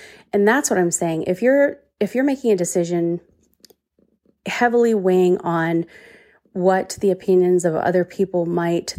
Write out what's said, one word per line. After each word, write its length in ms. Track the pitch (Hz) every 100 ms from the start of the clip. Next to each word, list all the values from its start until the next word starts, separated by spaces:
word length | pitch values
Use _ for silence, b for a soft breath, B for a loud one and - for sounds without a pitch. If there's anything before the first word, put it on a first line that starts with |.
| B B B
And 140 | 202 202
that's 220 | 254 -
what 100 | 190
I'm 120 | 175
saying. 340 | - 170 160 -
If 160 | 180
you're, 360 | 240 277 285 - _ -
if 140 | 208
you're 80 | 240
making 300 | 277 269 233
a 40 | 196
decision 640 | 175 185 170 175 170 170 _ _ _ _ _ _ _ _ _ _ _ _ -
heavily 480 | - 240 240 233
weighing 440 | 214 185 185 180 180
on 480 | - 165 165 170 165 B B B B B _
what 460 | 190 180 190 - -
the 100 | 202
opinions 540 | 185 - 185 180 180
of 100 | 170
other 300 | 160 - 180
people 400 | 175 - 185 180
might 460 | 170 175 170 170 -